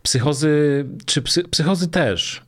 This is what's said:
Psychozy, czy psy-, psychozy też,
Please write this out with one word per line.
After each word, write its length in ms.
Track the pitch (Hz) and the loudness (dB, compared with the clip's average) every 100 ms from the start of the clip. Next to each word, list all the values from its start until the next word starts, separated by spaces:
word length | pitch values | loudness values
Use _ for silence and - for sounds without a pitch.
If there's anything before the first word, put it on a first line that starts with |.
Psychozy, 840 | - 127 131 139 156 151 147 139 139 - - | -4 0 0 2 2 4 4 2 -2 -8 -4
czy 160 | 147 | -4
psy-, 220 | - 170 175 | 0 -2 0
psychozy 380 | - 156 190 175 | 0 0 0 0
też, 540 | 180 135 90 - - | 0 0 0 -4 -10